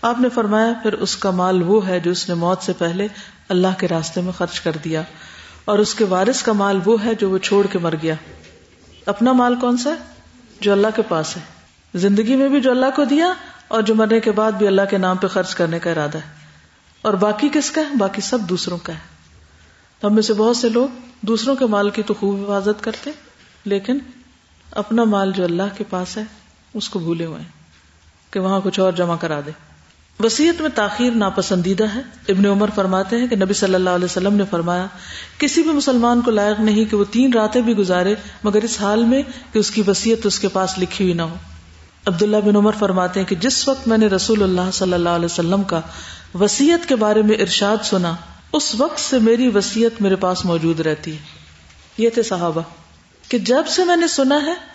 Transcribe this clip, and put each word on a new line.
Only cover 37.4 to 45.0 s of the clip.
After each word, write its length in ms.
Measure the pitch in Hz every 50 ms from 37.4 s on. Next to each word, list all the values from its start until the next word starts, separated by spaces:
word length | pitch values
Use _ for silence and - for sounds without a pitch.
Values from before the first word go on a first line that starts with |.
| 214 214 214 254
بھی 160 | 240 226 233
گزارے 380 | 202 202 180 185 180 180 190 208 214 - - - - -
مگر 200 | 214 202 214 208
اس 180 | 233 226 -
حال 240 | 302 202 208 220 233
میں 180 | 226 247 269 285 - - - - - -
کہ 60 | 220
اس 120 | 208 -
کی 120 | - 220 208
وصیت 400 | 185 196 185 - 226 226 226 226
اس 120 | 208 190 -
کے 100 | - 196
پاس 300 | 190 190 190 185 190 190
لکھی 260 | 185 175 - - 202
ہوئی 100 | 185 175
نہ 80 | 170 170
ہو۔" 120 | 160 170 196 - - - - - - - - - - _ _ -
عبداللہ 300 | - 185 165 214 208 208
بن 200 | 214 202 208 208
عمر 160 | 208 202 214 214 208
فرماتے 420 | 208 196 185 185 180 180 180 196
ہیں 60 | 190
کہ 100 | 180 202
جس 320 | 170 170 262 269 - - 277
وقت 200 | 269 269 - 233
میں 100 | 220 220
نے 80 | 220
رسول 360 | 208 190 185 185 - 226 214 202
اللہ 280 | 190 185 180 180 185 185
صلی 220 | - 190 185 180
اللہ 140 | 175